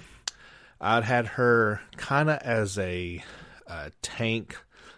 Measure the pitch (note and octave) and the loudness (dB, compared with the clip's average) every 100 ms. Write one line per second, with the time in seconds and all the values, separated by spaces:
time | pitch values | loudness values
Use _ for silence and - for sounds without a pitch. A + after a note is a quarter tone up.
0 | - - - - - - - _ G2 A#2 | -14 -14 -14 -14 -20 -20 -20 _ 2 2
1 | A2 B2 A2+ - B2 A#2 G#2+ G#2 - - | 4 0 0 2 4 6 4 0 -8 -14
2 | - C#3 D#3 D3+ B2 A2+ G2+ G2+ F#2 F2+ | -2 2 2 0 0 0 0 -2 -2 -4
3 | F2+ F2 - - - - - E2 D2+ - | -6 -8 -12 -18 -20 -20 -14 -12 -12 -12
4 | - - A2+ A2+ - - - - - | -12 -4 -2 -2 -4 -16 -20 -20 -20